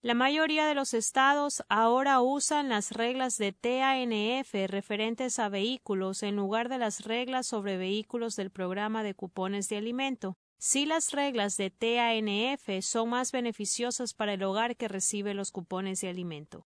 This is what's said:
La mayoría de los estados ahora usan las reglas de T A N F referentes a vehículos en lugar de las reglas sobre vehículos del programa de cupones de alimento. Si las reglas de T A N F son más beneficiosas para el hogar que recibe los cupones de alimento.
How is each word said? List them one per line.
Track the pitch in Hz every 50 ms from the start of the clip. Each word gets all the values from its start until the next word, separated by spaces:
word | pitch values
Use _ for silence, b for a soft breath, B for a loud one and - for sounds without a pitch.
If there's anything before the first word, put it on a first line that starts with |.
La | - 240 233
mayoría | 240 254 269 294 311 311 311 311 311 302
de | 302 302
los | 285 277 - -
estados | 226 220 - - 262 269 277 285 294 285 285 - - - _
ahora | 208 214 226 226 240 254 269 277 277 254
usan | 247 254 277 285 269 - 311 294 285 269
las | 233 208 202 -
reglas | - - 233 240 247 262 262 254 -
de | - 208 196
T | 196 _ - 233 247 262
A | 269 269 269 262
N | 254 240 226 214 208 220 247 269
F | 269 - - 202 190 185
referentes | 196 196 196 - 214 208 220 226 233 220 262 254 - -
a | 233 208
vehículos | 196 196 196 233 262 254 _ - 202 190 190 190 190 - -
en | 202 202 202
lugar | 202 196 208 226 233 240
de | 262 254
las | 240 214 202 -
reglas | - 214 226 240 247 247 262 254 254
sobre | - - 220 196 202 196
vehículos | 185 185 185 202 214 220 _ - 240 233 233 - -
del | 196 190
programa | _ 190 185 180 185 202 208 214 220 220 214
de | 208 190
cupones | - - 180 _ - 185 190 196 202 196 -
de | 220
alimento. | 208 208 226 240 254 269 269 262 - - 190 185 _ _ _ _ _
Si | - - - 269 285
las | 311 311 330 311 -
reglas | - 277 285 285 262 233 202 202 196 -
de | 202 190
T | - _ - 226 233 240
A | 240 233 226
N | 220 214 208 202 202 226 254 277
F | 269 - - 196 185
son | 190 - - 233 226 233
más | 240 247 262 - -
beneficiosas | 262 240 233 220 - 208 196 - - 240 247 240 - 254 226 -
para | _ 220 208 202
el | 190 196
hogar | 196 190 208 226 240 240 _
que | 240 214
recibe | 196 190 185 - - 208 196 208 202
los | 196 196 196
cupones | - 196 170 _ 190 180 190 190 190 185
de | - 185
alimento. | 180 180 180 175 160 147 151 - - - - _ _